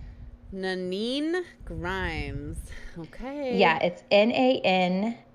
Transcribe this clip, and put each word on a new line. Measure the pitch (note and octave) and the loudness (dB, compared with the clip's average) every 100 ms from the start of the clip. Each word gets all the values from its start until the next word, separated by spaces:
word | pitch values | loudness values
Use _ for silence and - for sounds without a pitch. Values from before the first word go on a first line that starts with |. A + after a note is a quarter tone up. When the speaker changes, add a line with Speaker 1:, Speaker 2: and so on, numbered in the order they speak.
| - - - - - | -12 -16 -16 -16 -12
Speaker 1:
Nanine | F#3+ F#3+ F#3 F3+ F#3+ A#3 C#4 D#4 F4+ F4 - - | -6 -2 -2 -2 -2 -2 -2 0 -2 -4 -12 -12
Grimes. | D#3+ F3 F#3+ F3+ D3+ C#3+ C#3+ D3 E3 - - - E3+ | -6 -4 -2 -2 -4 -4 -6 -8 -8 -10 -10 -12 -12
Okay. | D#3 - B3 C#4+ C4 G3 | -14 -10 -8 -6 0 4
Speaker 2:
Yeah, | F3 D#3+ | 4 4
it's | F3+ - - | 0 -2 4
N | G3+ A3 | 6 6
A | C4 B3+ C4 | 4 4 4
N | - F#3 F3+ F#3 A3 A#3+ - | 2 4 2 2 -2 -4 -12